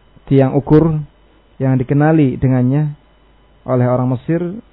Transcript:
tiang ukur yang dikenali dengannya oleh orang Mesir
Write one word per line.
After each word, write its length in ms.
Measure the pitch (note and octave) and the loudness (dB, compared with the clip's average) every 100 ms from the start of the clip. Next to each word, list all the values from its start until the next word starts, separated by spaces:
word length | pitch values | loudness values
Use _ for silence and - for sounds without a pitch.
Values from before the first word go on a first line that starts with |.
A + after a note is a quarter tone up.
| _ _ - | _ _ -2
tiang 320 | C3+ C3 C3+ | 2 2 0
ukur 400 | B2 D3+ E3 D#3 D3 _ _ _ _ - | 2 2 2 -2 -8 _ _ _ _ -6
yang 160 | C3 B2+ | -2 -2
dikenali 640 | B2+ C#3+ D3+ D#3+ C3+ B2 | 0 0 2 2 2 0
dengannya 560 | C3+ B2+ B2 C#3 D3+ D3 _ _ _ _ _ _ - | 0 0 0 0 -2 -6 _ _ _ _ _ _ -4
oleh 160 | B2+ | 0
orang 320 | B2 B2 B2+ B2 | 0 0 -2 -4
Mesir 480 | - E3 F3 G#3+ - | -4 -6 -6 -10 -14